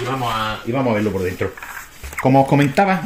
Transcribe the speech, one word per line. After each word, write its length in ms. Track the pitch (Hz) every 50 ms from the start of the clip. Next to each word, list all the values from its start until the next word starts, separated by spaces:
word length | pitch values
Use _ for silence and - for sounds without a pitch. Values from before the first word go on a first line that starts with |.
y 60 | 123
vamos 260 | 127 135 131 123 117 110
a, 280 | 110 110 110 104 - -
y 60 | 117
vamos 220 | 120 135 131 123 110
a 20 |
verlo 160 | 104 107 104
por 120 | 92 95 92
dentro. 300 | 90 90 - 101 95 - - - - - - - - - - - - - - -
Como 200 | 131 131 135 135
os 60 | -
comentaba, 540 | 147 143 143 135 - 196 202 190 190 170 151